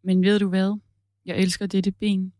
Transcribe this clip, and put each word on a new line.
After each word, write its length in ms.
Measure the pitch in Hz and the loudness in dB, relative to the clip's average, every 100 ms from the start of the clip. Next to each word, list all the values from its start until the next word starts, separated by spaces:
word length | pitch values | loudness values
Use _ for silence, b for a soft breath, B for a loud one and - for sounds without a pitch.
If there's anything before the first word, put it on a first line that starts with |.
Men 180 | 185 185 | 2 2
ved 160 | 185 208 | 4 2
du 100 | 202 | 2
hvad? 300 | 190 190 208 _ _ _ _ - | 0 0 -2 _ _ _ _ -8
Jeg 120 | 175 | -2
elsker 280 | 190 - 202 | -2 -2 -2
dette 260 | 196 190 | -2 -2
ben. 420 | 190 214 196 185 _ | -2 -2 -2 -4 _